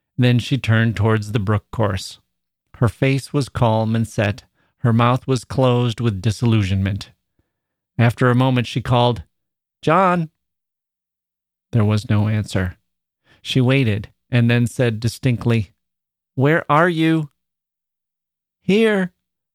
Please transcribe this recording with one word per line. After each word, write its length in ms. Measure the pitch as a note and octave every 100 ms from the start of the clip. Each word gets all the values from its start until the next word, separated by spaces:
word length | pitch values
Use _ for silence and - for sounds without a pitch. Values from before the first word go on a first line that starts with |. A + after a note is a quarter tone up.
| _ -
Then 200 | B2 B2
she 200 | - C3+
turned 400 | - A2+ A2+ G#2
towards 340 | G#2+ A2 G#2
the 80 | G#2
brook 240 | G2 G#2 -
course. 480 | - G#2 G2 - - _ _ _ _ _ -
Her 140 | A#2
face 420 | - C3+ C3+ -
was 160 | D3 C3
calm 480 | - A#2+ A2 A2 A2+
and 100 | A2+
set. 380 | - G#2 - - _ _ _
Her 120 | A#2+
mouth 360 | A2+ A#2+ B2+ -
was 180 | C3 -
closed 560 | - B2+ B2 B2 A2
with 200 | A#2 F#2+
disillusionment. 920 | G2+ - A#2+ A2 F#2+ G2 G2 G2 - _ _ _ _ _ _ _ _ -
After 320 | A#2 - B2+
a 60 | B2
moment 320 | C3 B2+ A#2
she 140 | C3+
called, 420 | A2+ B2 B2 A#2 - _ _ _ _ _
"John!" 480 | - E3+ F#3+ F3 D#3+ _ _ _ _ _ _ _ _ _ _ _ _ _ -
There 140 | A#2 G#2
was 240 | G#2+ G#2+
no 180 | G#2 G#2
answer. 480 | G#2+ G2+ G2+ F#2 - _ _ _ _ _ _
She 200 | - C3
waited 500 | B2 C3+ A#2+ G#2 - _ -
and 220 | B2 A#2
then 160 | A#2+ A#2+
said 320 | - B2 A2
distinctly, 720 | A#2 - C3+ A#2 A#2+ A#2 G2 _ _ _ _ _ _ -
"Where 340 | C3+ D#3+ -
are 200 | D3 F3+
you?" 400 | D#3+ D#3+ D#3+ D3+ _ _ _ _ _ _ _ _ _ _ _ _ _
"Here," 520 | - G3+ A3 G3+ F3+ _ _ _ _